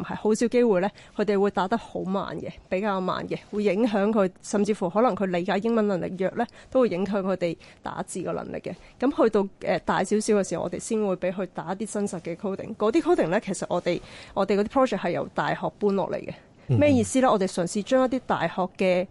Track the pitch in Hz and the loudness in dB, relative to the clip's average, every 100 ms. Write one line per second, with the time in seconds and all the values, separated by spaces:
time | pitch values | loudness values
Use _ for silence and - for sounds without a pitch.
0 | 185 - 208 214 233 247 240 180 196 - | -8 -4 0 2 2 4 4 4 0 -4
1 | - - 208 202 202 196 185 - - 180 | -12 -2 0 2 2 0 0 -2 -4 -8
2 | 175 190 - 165 - - - 185 208 190 | -4 -4 -4 -8 -10 -14 -6 -2 0 -2
3 | 185 - 180 160 - 208 208 185 233 202 | -2 -4 -4 -8 -6 -2 0 2 2 2
4 | 202 220 185 - - 202 208 208 170 202 | 2 4 2 -2 -2 0 2 0 0 2
5 | 247 196 190 175 185 190 220 226 208 185 | 2 2 -2 -2 0 0 2 2 2 0
6 | 175 180 185 202 233 - - 262 233 175 | -4 -2 -2 -2 -4 -6 -2 2 2 0
7 | 196 202 190 185 170 160 - - - - | -2 -2 -2 -2 -2 -4 -12 -14 -10 -8
8 | 185 190 165 165 - - - 175 - - | -8 -6 -6 -6 -6 -8 -10 -12 -16 -2
9 | 262 302 240 214 196 - - 180 - 170 | -2 4 4 4 0 -4 -2 -2 0 0
10 | 190 208 220 208 185 170 180 185 - 220 | 2 0 2 2 2 -4 -4 -6 -4 -2
11 | 208 180 180 185 180 - 160 196 220 208 | 0 -2 -2 -4 -8 -8 -8 -6 -6 -4
12 | 202 175 165 170 202 196 - 220 214 311 | -4 -6 -8 -8 -6 -6 -8 -2 2 2
13 | 294 349 160 202 196 180 - 175 175 170 | 2 2 2 0 -2 -6 -2 -2 0 -4
14 | - - - - 196 202 208 277 262 196 | -6 -18 -8 -4 0 2 2 2 2 0
15 | 175 143 147 - 147 160 165 - 208 196 | -2 -2 -4 -2 -2 -2 -4 -2 0 0
16 | 165 - - - - - - 127 294 254 | -2 -4 -8 -14 -20 -20 0 4 6 4
17 | 208 262 262 208 190 - 170 208 190 262 | 4 4 4 4 0 -2 -2 -4 2 2
18 | 262 254 - 170 170 - 185 - 185 180 | 2 0 -2 -2 -2 -2 -4 0 2 2
19 | 185 | -2